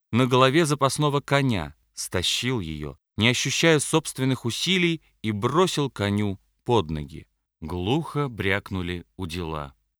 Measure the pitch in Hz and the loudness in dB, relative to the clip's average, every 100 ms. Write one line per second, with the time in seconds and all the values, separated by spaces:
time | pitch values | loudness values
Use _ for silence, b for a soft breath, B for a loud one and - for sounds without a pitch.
0 | _ 113 127 127 131 156 156 147 135 - | _ 2 4 6 6 4 2 2 0 2
1 | 151 143 - 143 135 101 76 - _ - | 0 0 0 2 2 0 -4 -10 _ -14
2 | - 90 - - 123 123 80 76 73 - | -6 -4 -2 -2 -2 -4 -6 -8 -10 -12
3 | _ - 113 123 139 - 165 156 - 156 | _ 0 2 2 -2 2 4 4 2 -2
4 | - - 131 127 120 - 165 185 170 160 | -2 -2 -2 -2 -4 -4 0 2 2 -2
5 | _ _ 110 104 117 151 185 - 139 - | _ _ -6 -2 0 2 2 0 -4 -2
6 | 101 101 104 98 _ _ - 117 78 78 | 0 0 0 -4 _ _ 0 2 2 -4
7 | 71 78 - _ _ _ 80 90 92 151 | -8 -14 -20 _ _ _ -8 -4 0 0
8 | 156 147 143 104 95 101 - 92 87 87 | -2 -4 -4 -2 -2 -2 -2 -6 -6 -8
9 | - - 90 87 80 78 69 - _ | -10 -12 -8 -6 -6 -6 -10 -14 _